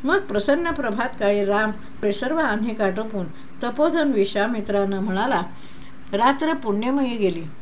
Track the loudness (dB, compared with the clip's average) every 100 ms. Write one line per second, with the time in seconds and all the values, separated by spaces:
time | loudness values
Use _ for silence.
0 | 2 2 2 -2 2 2 2 -2 -2 -2
1 | -2 0 2 2 2 2 2 -2 -8 -4
2 | -2 0 -2 0 0 0 -2 0 0 0
3 | -4 -4 -6 -8 -10 -6 -6 2 2 4
4 | 2 2 2 2 0 -2 0 0 2 0
5 | 0 0 0 0 -2 -8 -10 -10 -10 -10
6 | -4 2 4 4 0 0 0 0 0 0
7 | 0 2 0 0 -6 -8